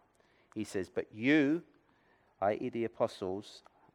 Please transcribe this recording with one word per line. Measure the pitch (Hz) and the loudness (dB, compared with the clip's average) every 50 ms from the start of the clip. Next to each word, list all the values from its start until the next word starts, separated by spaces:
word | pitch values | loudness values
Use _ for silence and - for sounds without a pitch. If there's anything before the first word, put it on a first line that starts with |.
| _ _ _ _ _ _ _ _ _ _ - | _ _ _ _ _ _ _ _ _ _ -8
he | 110 | -8
says, | 101 - - 98 90 - | -8 -4 -4 -6 -6 -4
"But | _ 95 - - | _ -6 -6 -6
you, | 104 107 113 139 151 156 139 139 160 175 - _ _ _ _ _ _ _ _ _ _ _ _ _ _ _ | -8 -2 2 4 6 6 6 4 2 -2 -4 _ _ _ _ _ _ _ _ _ _ _ _ _ _ _
i | 95 101 110 | 0 0 0
e | - 131 123 | 0 -4 -6
the | 110 117 113 | -4 -4 -4
apostles, | 110 - - 120 - - - 101 92 95 101 104 - - - _ - _ _ _ _ | -4 0 -2 -2 -2 -2 -4 -6 -6 -6 -6 -8 -12 -18 -20 _ -20 _ _ _ _